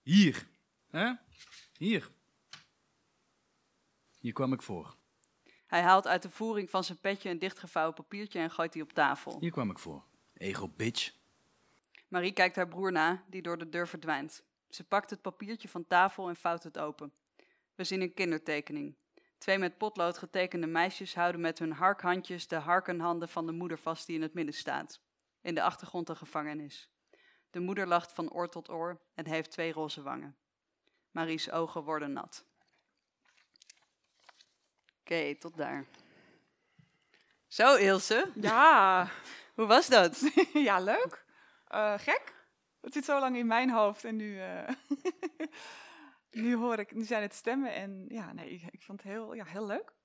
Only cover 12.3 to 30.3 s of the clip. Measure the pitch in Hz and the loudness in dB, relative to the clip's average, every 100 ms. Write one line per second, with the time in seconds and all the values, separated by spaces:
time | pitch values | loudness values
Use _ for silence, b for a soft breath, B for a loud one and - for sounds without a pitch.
12.3 | 202 185 185 175 165 190 175 160 185 - | 4 2 2 -4 -2 -2 2 2 0 -8
13.3 | 185 170 170 165 170 170 170 160 143 151 | -10 -8 -8 -6 -6 -6 -6 -4 -4 -6
14.3 | - _ _ _ - 180 202 - 196 190 | -16 _ _ _ -20 -2 -2 -2 -10 -10
15.3 | - 208 226 196 175 165 180 190 - 185 | -12 -12 -12 -10 -12 2 4 4 2 -8
16.3 | 170 170 170 165 151 151 147 147 _ _ | -4 -4 -4 -8 -8 -8 -8 -16 _ _
17.3 | b b b b - 180 190 185 180 185 | b b b b -10 -4 -2 -4 -2 -2
18.3 | 156 160 151 - 147 147 - _ _ b | -2 -2 -4 -4 -8 -10 -12 _ _ b
19.3 | _ - 196 180 - 214 202 175 175 175 | _ 0 0 0 -2 -6 0 -2 -2 -6
20.3 | 190 180 175 160 165 185 - 190 180 175 | -2 -2 -2 -2 0 0 -2 -10 0 0
21.3 | 170 170 165 165 151 185 196 180 180 - | 0 -4 -4 -6 2 2 2 0 -2 -4
22.3 | 180 - 160 147 180 185 175 170 170 165 | -12 -6 -6 2 2 2 -2 -2 -2 -6
23.3 | - 165 165 175 160 160 165 - 160 156 | -6 -6 -6 -6 -6 -6 -8 -6 -6 -6
24.3 | 165 151 147 - 139 156 - _ _ _ | -6 -6 -6 -6 -6 -8 -18 _ _ _
25.3 | _ 180 160 185 - - 180 170 160 156 | _ -6 0 0 -2 -10 -8 -8 -10 -8
26.3 | 160 151 151 147 - - _ _ b b | -8 -6 -10 -12 -18 -20 _ _ b b
27.3 | b b 175 180 196 185 175 175 - 165 | b b -8 -4 -4 2 2 0 -8 -8
28.3 | - 175 175 - 165 170 170 _ - 156 | -6 -6 -8 -12 -8 -8 -8 _ -14 -4
29.3 | 160 160 - 165 160 156 156 139 135 147 | -4 -4 -6 -6 -4 -6 -6 -8 -10 -10